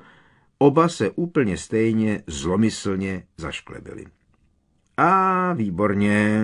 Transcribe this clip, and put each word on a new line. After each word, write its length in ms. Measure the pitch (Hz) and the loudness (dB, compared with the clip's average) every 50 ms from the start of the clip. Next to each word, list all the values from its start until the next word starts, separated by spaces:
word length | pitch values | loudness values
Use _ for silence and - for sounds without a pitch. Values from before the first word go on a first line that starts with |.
| - - - - _ _ _ _ _ _ _ _ | -6 -18 -20 -20 _ _ _ _ _ _ _ _
oba 300 | 143 143 135 165 165 165 | 0 2 2 4 2 2
se 220 | - - 110 92 | 0 -2 -2 -2
úplně 460 | - - 175 170 - 160 131 101 87 | -2 -4 -6 -2 0 0 0 0 -2
stejně 640 | 80 - - 110 110 113 113 110 110 110 110 104 - - | -4 -6 -4 -2 0 0 2 2 0 0 0 -2 -4 -6
zlomyslně 1000 | - 78 71 69 85 92 98 113 107 - - - 101 95 95 98 95 95 90 80 - _ | -10 -12 -6 -4 -2 0 2 2 0 0 -2 -4 -4 -4 -2 -4 -4 -6 -8 -10 -14 _
zašklebili. 720 | - 80 73 - - - - - - - - - - - - _ _ _ _ _ _ _ _ _ _ _ _ _ _ _ _ _ | -12 -10 -10 -10 -10 -14 -14 -18 -18 -16 -16 -16 -16 -18 -20 _ _ _ _ _ _ _ _ _ _ _ _ _ _ _ _ _
"A 560 | - 143 170 190 190 190 190 185 185 180 180 170 | 2 4 4 4 4 4 2 2 2 0 0 0
výborně," 880 | 131 110 98 87 82 104 104 98 101 104 104 104 104 104 107 107 110 | 0 -2 -2 0 0 0 0 2 2 2 2 4 4 4 2 2 2